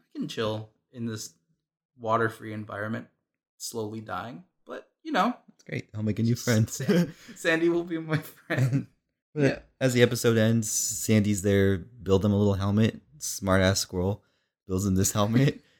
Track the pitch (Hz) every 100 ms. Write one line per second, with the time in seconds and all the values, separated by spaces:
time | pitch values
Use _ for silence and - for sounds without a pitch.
0 | _ 302 175 - 110 107 110 _ _ 123
1 | 117 110 - _ _ _ _ _ _ _
2 | 117 113 110 - 113 107 107 101 107 113
3 | - _ _ _ _ - - 117 107 113
4 | 107 92 110 156 185 _ - 254 - _
5 | 320 262 208 247 _ _ - - - 107
6 | 107 104 113 120 - 110 110 - 131 180
7 | 170 - - 220 170 165 170 170 175 165
8 | 160 156 - - - 147 127 135 123 _
9 | _ _ _ 151 139 - - - 131 120
10 | 120 120 120 113 110 117 107 - - -
11 | - 110 104 101 98 101 98 95 85 -
12 | 90 95 104 101 104 95 98 101 110 -
13 | - - - - 98 95 92 95 - 92
14 | 92 104 _ _ _ _ - 95 98 92
15 | 98 110 104 113 139 - _ _